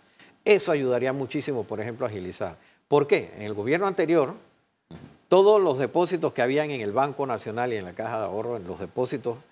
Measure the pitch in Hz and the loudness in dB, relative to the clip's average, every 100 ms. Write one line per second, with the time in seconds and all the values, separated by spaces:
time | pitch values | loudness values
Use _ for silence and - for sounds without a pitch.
0 | _ _ - _ - 202 - 151 131 123 | _ _ -20 _ 4 4 4 0 2 2
1 | 131 135 131 151 135 131 101 107 110 110 | 0 -2 -4 -4 -4 -4 -4 -6 -6 -6
2 | 127 104 90 90 95 80 _ _ _ 147 | -6 -6 -10 -8 -8 -10 _ _ _ 2
3 | 143 180 87 101 104 104 104 165 196 185 | 4 2 0 -8 -8 -4 0 0 0 0
4 | 160 170 139 220 - _ _ _ _ - | 2 2 2 -2 -18 _ _ _ _ -20
5 | - - _ 175 196 214 185 131 127 156 | -20 -20 _ 6 8 6 4 2 0 0
6 | 175 180 160 - 123 139 151 139 104 107 | 0 0 -2 0 2 2 0 -4 -2 0
7 | 139 135 135 113 117 110 123 110 92 87 | 0 -2 -4 -4 -4 -4 -2 -4 -6 -8
8 | 113 113 98 98 113 120 90 87 95 - | -6 -4 -4 -4 -6 -6 -8 -10 -8 -4
9 | 127 135 120 117 - | -4 -4 -6 -8 -12